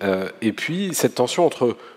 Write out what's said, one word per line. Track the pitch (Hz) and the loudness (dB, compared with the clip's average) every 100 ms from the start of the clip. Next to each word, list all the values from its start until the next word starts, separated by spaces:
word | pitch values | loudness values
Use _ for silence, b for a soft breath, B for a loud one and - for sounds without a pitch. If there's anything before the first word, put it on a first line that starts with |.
euh, | 98 95 95 - | 0 0 -2 -2
et | 226 | -2
puis | - - 175 196 | -2 -6 -4 -4
cette | 151 123 - | 0 0 2
tension | 123 - 165 | 0 2 2
entre | - 120 104 B | 2 0 0 B